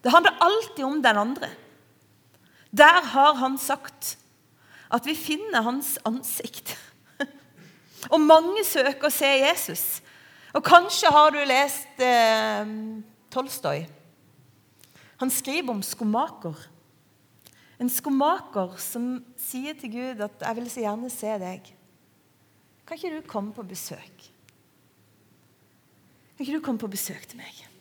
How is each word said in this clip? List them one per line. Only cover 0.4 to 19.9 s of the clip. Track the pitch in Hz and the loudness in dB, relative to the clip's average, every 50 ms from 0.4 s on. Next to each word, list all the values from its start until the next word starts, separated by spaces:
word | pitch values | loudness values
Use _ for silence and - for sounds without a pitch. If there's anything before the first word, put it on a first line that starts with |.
| 339 | 2
alltid | 349 415 440 440 - - - 269 | 4 4 2 -2 -6 -8 -6 -4
om | 262 285 311 | -4 -2 2
den | 247 240 214 | 2 4 4
andre. | 208 208 233 277 - - - - - - - _ _ _ _ _ _ _ _ _ _ _ _ _ _ _ _ _ _ _ _ - | 4 0 -2 -4 -6 -8 -12 -12 -16 -20 -20 _ _ _ _ _ _ _ _ _ _ _ _ _ _ _ _ _ _ _ _ 4
Der | 233 294 302 339 359 339 240 220 | 8 8 8 8 6 2 0 2
har | 269 277 302 302 254 | 6 6 6 6 4
han | 254 262 269 | 0 -2 -2
sagt | 262 - - 269 - - - - _ - - - _ _ _ _ _ _ _ _ _ _ _ - - - - | -4 -4 -4 -4 -6 -6 -20 -18 _ -12 -12 -12 _ _ _ _ _ _ _ _ _ _ _ -20 -20 -8 -4
at | - 240 - | -4 -2 -2
vi | 277 320 | -2 -6
finner | 302 - - 302 302 415 440 370 240 220 | -6 -4 -6 -6 -4 -4 -2 -2 0 0
hans | 233 247 277 277 - - - - | 0 -2 -4 -4 -6 -6 -4 -4
ansikt. | 220 226 262 262 - - - - - - - - - - - - - _ _ _ _ _ | -4 -4 -4 -6 -8 -8 -8 -8 -10 -12 -14 -14 -14 -14 -14 -16 -20 _ _ _ _ _
<laughs> | _ 285 277 - - _ _ _ - - - - _ _ _ - - - - 277 | _ -10 -10 -10 -20 _ _ _ -20 -20 -20 -20 _ _ _ -20 -18 -4 0 2
Og | 320 | 2
mange | 302 302 320 320 330 339 392 440 403 | 8 8 8 8 8 4 -2 -2 -2
søker | - - 320 254 277 277 277 - | 0 0 0 0 0 0 -2 -2
å | 294 - | -2 0
se | - 302 277 277 269 | 2 2 2 4 4
Jesus. | 269 285 349 - - - 160 - - - - - _ - - - - - - - - - - | 4 2 2 0 -4 -8 -6 -6 -6 -6 -6 -8 _ -18 -20 -20 -20 -20 -20 -20 -20 -6 -6
Og | 277 - | -4 4
kanskje | - 359 349 349 392 - - - 330 | 8 8 8 8 6 -2 2 2 6
har | 285 302 302 311 294 | 8 8 6 6 4
du | 294 285 | 2 0
lest, | 277 254 262 285 285 277 - - - - - | 2 2 2 2 2 -2 -8 -10 -14 -6 -2
eh, | 254 254 247 240 226 220 220 220 220 220 214 208 214 214 214 220 220 220 220 220 214 - _ _ _ _ | 2 2 4 4 4 4 2 2 0 -2 -4 -4 -6 -8 -8 -10 -10 -10 -12 -14 -16 -18 _ _ _ _
Tolstoy. | - 262 269 262 - - - 151 143 147 165 - - - _ - _ _ _ _ _ _ _ _ _ _ _ _ _ _ - _ _ - - - _ _ | -6 -6 -6 -6 -10 -6 -4 -4 -4 -4 -8 -12 -16 -20 _ -20 _ _ _ _ _ _ _ _ _ _ _ _ _ _ -20 _ _ -20 -20 -20 _ _
Han | 254 262 | -4 -4
skriver | 254 - - 269 277 330 339 254 | -4 -4 -4 -4 -6 -4 -4 -4
om | 233 202 190 | -6 -6 -6
skomaker. | - - - 233 208 208 233 294 - - - - 170 151 - - - _ _ _ _ _ _ _ _ _ _ _ _ _ _ _ - _ _ _ _ _ _ | -8 -8 -4 -4 -2 0 0 -2 -4 -6 -10 -10 -10 -10 -10 -16 -20 _ _ _ _ _ _ _ _ _ _ _ _ _ _ _ -20 _ _ _ _ _ _
En | 240 247 | -4 -4
skomaker | 247 - - 302 277 269 285 302 349 381 - - - 208 185 180 185 - | -4 -4 -2 -2 0 2 2 2 0 0 -4 -8 -4 -4 -4 -4 -6 -12
som | - - - 240 240 247 254 247 247 _ - - | -12 -10 -8 -6 -6 -6 -6 -8 -12 _ -18 -14
sier | - - - 254 262 294 311 302 | -14 -10 -10 -8 -10 -10 -10 -12
til | - 233 | -12 -10